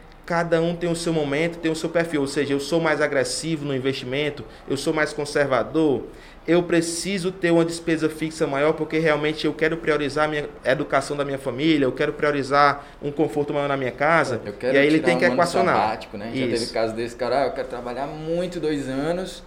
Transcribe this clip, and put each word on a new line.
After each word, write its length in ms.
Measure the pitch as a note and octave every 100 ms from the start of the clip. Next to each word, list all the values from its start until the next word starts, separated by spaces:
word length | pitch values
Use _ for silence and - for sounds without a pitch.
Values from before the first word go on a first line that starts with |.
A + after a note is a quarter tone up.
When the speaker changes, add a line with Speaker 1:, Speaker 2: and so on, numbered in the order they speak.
| - - -
Speaker 1:
cada 340 | E3+ E3+ E3
um 140 | E3
tem 160 | E3+ E3+
o 60 | E3
seu 160 | E3+
momento, 460 | D#3+ C#3+ C#3 E3 E3+
tem 120 | D#3+
o 60 | D#3+
seu 120 | D#3+
perfil, 340 | E3+ E3 D#3
ou 40 | C#3
seja, 280 | D3 C#3
eu 40 | C#3
sou 220 | C#3 E3
mais 200 | D#3+ D3
agressivo 640 | D3 C#3+ B2 - D#3+ D#3+
no 80 | C#3+
investimento, 720 | C3+ C3 C3+ B2+ C3+ D3 C#3+ - - -
eu 80 | C3+
sou 160 | E3
mais 200 | D#3 D3+
conservador, 920 | - C#3+ D3+ C#3 B2+ A2 D#3 D#3 B2 - - - -
eu 160 | - E3+
preciso 680 | E3+ E3+ E3 - F3+ G3+ F3+
ter 220 | F3+ F3
uma 120 | E3+
despesa 440 | E3 E3 - D#3 D#3
fixa 400 | - D#3+ D#3+ D3+
maior 240 | C#3 D3
porque 260 | D#3+ D#3 D#3+
realmente 480 | D#3+ D3 D3+ D#3 D#3
eu 60 |
quero 220 | D3 D#3+ E3
priorizar 480 | D#3+ D3+ C#3+ C#3
a 40 | D3+
minha 200 | D3+ D3 -
educação 520 | A#2 C3 C#3+ C#3 C3+ C#3+
da 80 |
minha 140 | C#3 C3+
família, 460 | C#3 A#2+ D#3+ D3+
eu 80 | C3
quero 200 | B2+ D3+
priorizar 680 | D3 D3+ C#3+ B2 C#3+ C#3+ C3+ - -
um 120 | D3
conforto 420 | D3 D3 D3+ C#3+
maior 140 | D3 C#3+
na 80 | C3+
minha 160 | B2+
casa, 480 | A#2+ C#3+ E3 C3+ A#2+
Speaker 2:
Eu 100 | G2+
quero 200 | G2+ B2
Speaker 1:
e 40 | C#3
aí 60 | C#3+
ele 80 | D#3
Speaker 2:
tirar 100 | F3+
Speaker 1:
tem 120 | E3+
que 60 |
Speaker 2:
um 20 | F3
ano 80 | C3
Speaker 1:
equacionar. 400 | E3+ F3 F#3 B2
Speaker 2:
sabático, 400 | G#2+ A#2 - G#2
né? 160 | A2
Já 120 | C3 B2
Speaker 1:
Isso. 180 | A#2
Speaker 2:
teve 80 | A#2
caso 220 | A#2 A2
desse 200 | G#2+ A#2
cara, 280 | - A#2+ C3
"Ah, 40 | B2+
eu 60 |
quero 160 | C#3 B2
trabalhar 400 | B2 B2 B2 D3
muito 500 | D#3 D#3 E3+ F3+ F3
dois 300 | D3+ D3+ C3
anos 560 | C3 D#3 F3 F#3+ -